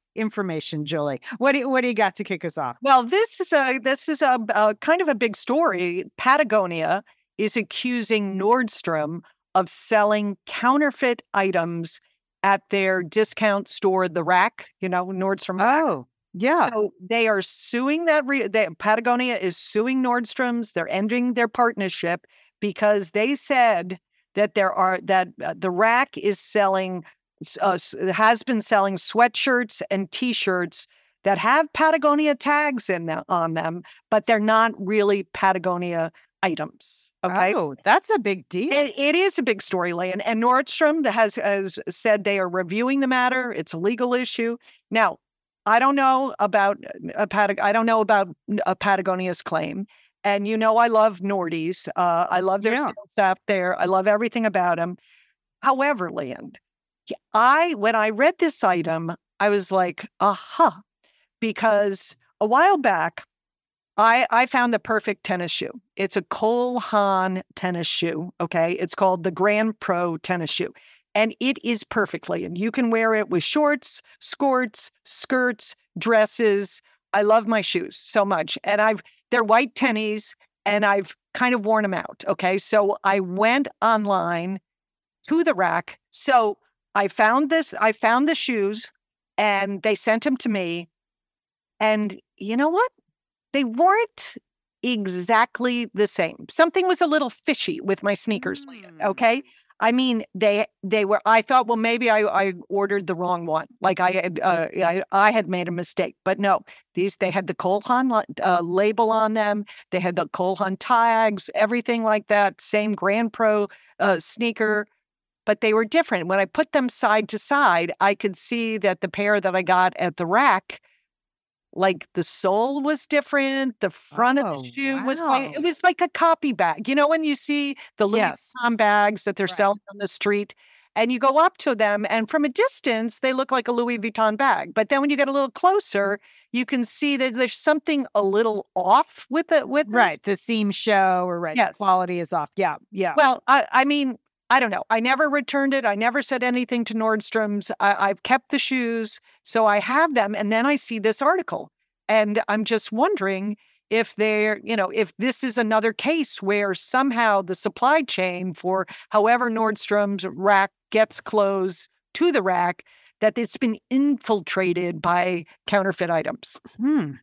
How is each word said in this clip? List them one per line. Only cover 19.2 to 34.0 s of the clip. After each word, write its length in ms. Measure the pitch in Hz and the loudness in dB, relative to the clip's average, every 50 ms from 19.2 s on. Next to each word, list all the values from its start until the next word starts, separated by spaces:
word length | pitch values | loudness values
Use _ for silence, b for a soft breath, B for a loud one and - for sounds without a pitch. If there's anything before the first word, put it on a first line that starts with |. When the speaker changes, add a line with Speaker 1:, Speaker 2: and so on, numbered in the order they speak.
| 254 247 240 | 0 -2 -2
Speaker 2:
is 220 | 190 185 180 175 | -2 -4 -4 -6
suing 440 | - - - - 214 226 254 262 262 | -6 -10 -6 -2 -2 0 0 0 0
Nordstrom's. 680 | 254 247 240 240 240 - - - 254 247 240 233 226 - | 0 0 0 -2 -2 -4 -4 -4 -2 -2 -2 -4 -4 -6
They're 160 | - 175 165 | -6 -6 -4
ending 460 | - - 190 208 214 233 247 247 247 233 | -4 -2 -2 -2 0 0 0 0 0 0
their 160 | 247 233 226 | 0 0 0
partnership 760 | - - 240 233 226 196 196 185 - - - 170 175 170 _ b b b b b b - | 2 2 0 2 0 -2 -4 -4 -4 -4 -4 -4 -4 -4 _ b b b b b b -6
because 500 | - 208 185 - 214 208 214 202 196 165 | -6 -6 -2 0 2 2 2 2 0 -2
they 240 | - 208 220 262 285 | -2 0 0 0 -2
said 640 | 269 - - 285 254 240 233 208 175 175 180 185 - _ _ _ _ _ _ - | -2 -2 0 2 4 4 4 4 2 -2 -6 -10 -14 _ _ _ _ _ _ -2
that 180 | 202 208 208 - | 0 0 2 2
there 180 | 214 196 190 | 2 2 2
are, 280 | - - 185 185 185 180 - | 2 2 2 2 0 0 0
that, 240 | 175 190 190 180 175 - - - | 2 2 2 2 0 -4 -10 -8
uh, 120 | 165 165 | -8 -6
The 140 | 180 175 190 | -4 -4 -2
Rack 460 | 180 175 220 226 233 247 269 - - | 0 2 2 4 4 2 0 -2 -4
is 220 | - - 208 196 - | -4 -2 -2 -2 -4
selling, 640 | - - - 220 202 190 190 190 190 185 185 180 165 B B B _ _ _ - | -4 -4 0 2 2 2 2 0 -2 -4 -6 -8 -10 B B B _ _ _ -18
s-, 160 | 170 - - - | -16 -12 -6 -2
uh, 100 | 202 202 | 0 0
s-, 240 | 180 170 - - - - 190 190 175 | 0 0 -4 -8 -8 -4 -4 -2 0
has 300 | 185 220 220 233 220 - | 2 4 4 4 2 0
been 180 | - 254 220 | -2 -2 -2
selling 340 | 202 - 226 202 196 196 196 | 0 2 2 2 2 2 -2
sweatshirts 840 | 170 - - - 220 240 240 - - - 277 254 247 247 214 - - - - | -4 -8 -4 0 2 2 2 2 0 0 2 2 0 0 -2 -8 -10 -6 -4
and 200 | 202 190 196 - | -4 -4 -4 -4
T-shirts 760 | - - 254 247 226 - - 196 185 180 175 165 - - - - _ _ _ _ _ _ - | -6 -4 -4 -2 -2 -2 -2 -2 0 0 -2 -4 -6 -12 -18 -18 _ _ _ _ _ _ -2
that 160 | 196 196 165 | 0 0 2
have 320 | - 226 262 302 330 294 - | 2 2 4 2 2 0 0
Patagonia 600 | - 311 320 320 320 285 294 285 294 302 302 294 | 2 2 2 4 4 2 2 2 2 2 0 0
tags 540 | - - 277 294 294 302 294 262 233 - - | 0 0 0 0 0 0 0 -2 -4 -4 -4
in 180 | 185 170 170 | -4 -4 -4
the, 180 | 165 156 165 - | -4 -6 -6 -4
on 280 | - 190 175 165 165 160 | -2 -2 0 0 -2 -2
them, 260 | 165 160 165 165 180 175 B B B | -4 -4 -4 -6 -8 -12 B B B